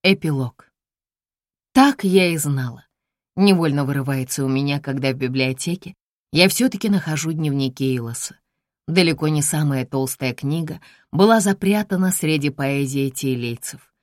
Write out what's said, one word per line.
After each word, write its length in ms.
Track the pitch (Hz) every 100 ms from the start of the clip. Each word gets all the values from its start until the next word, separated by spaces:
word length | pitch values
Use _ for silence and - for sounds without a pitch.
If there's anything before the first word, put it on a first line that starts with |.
Эпилог. 680 | 185 196 165 143 127 _ _ _ _ _ _ _ _ _ _ _ _
«Так 300 | 254 285 269
я 240 | 196 190 180
и 100 | 165
знала». 480 | 147 135 127 113 _ _ _ _ _ -
Невольно 500 | 196 185 165 143 135
вырывается 600 | 139 135 135 127 - 135
у 20 |
меня, 320 | 135 143 143
когда 320 | 143 135 135
в 40 | 131
библиотеке 800 | 127 131 131 127 - 180 - - _ _ _
я 160 | 147 185
все-таки 420 | - 254 190 220
нахожу 420 | 196 156 156 160
дневники 640 | 160 156 139 135 127 135 127
Илоса. 400 | 117 113 - - _ _ _ _ -
Далеко 400 | 175 170 156 156
не 140 | 151
самая 440 | 143 151 147 135 127
толстая 480 | 135 131 - 131
книга 460 | 123 139 160 160 - - _ _
была 280 | - 208 226
запрятана 720 | 196 196 196 208 208 185 185
среди 380 | - 156 156 143
поэзии 600 | 139 139 139 139 139 135
тилийцев. 840 | 131 135 123 117 117 - - _ _